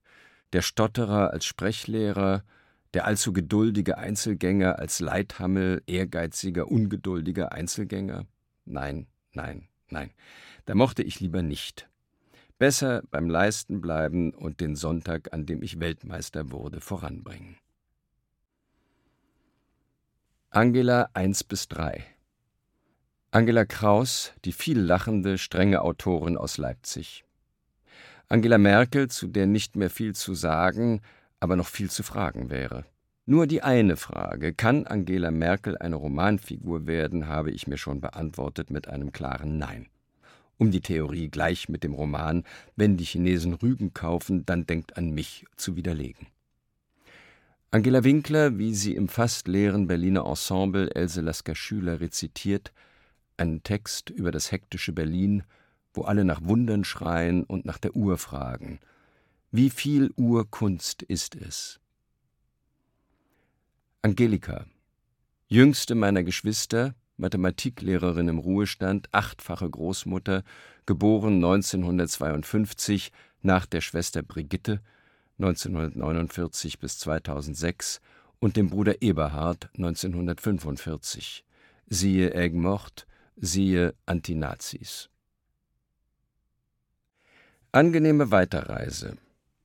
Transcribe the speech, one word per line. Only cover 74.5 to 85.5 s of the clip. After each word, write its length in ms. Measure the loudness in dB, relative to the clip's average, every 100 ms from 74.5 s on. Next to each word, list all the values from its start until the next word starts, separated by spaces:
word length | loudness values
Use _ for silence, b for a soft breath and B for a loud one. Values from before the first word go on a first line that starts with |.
| -6 -4 -4 b b b b b -2
neunzehnhundertneunundvierzig 1400 | 0 0 -2 -4 -4 -4 -2 -2 -2 -4 -6 -6 -8 -8
bis 220 | -10 -8
zweitausendsechs, 1000 | -4 -4 -4 -6 -8 -4 -4 -4 -6 -10 b b b _
und 180 | 0 2
dem 140 | 2
Bruder 320 | 2 0 2
Eberhard, 640 | 2 2 0 -2 -4 -4 -8 -6
neunzehnhundertfünfundvierzig. 1700 | -4 -4 -4 -4 -4 -4 -2 -2 -4 -8 -8 -8 -8 -10 -12 -16 b b b b _
Siehe 440 | 0 2 4 4 2
Aigues 260 | 0 0
Mortes, 420 | 0 0 -4 -18 -20 b b
siehe 600 | -8 -2 2 4 4 2 0 -4
Antinazis. 1040 | -4 -2 -4 -4 -6 -12 -12 -14 -14 -16 _ _ _ _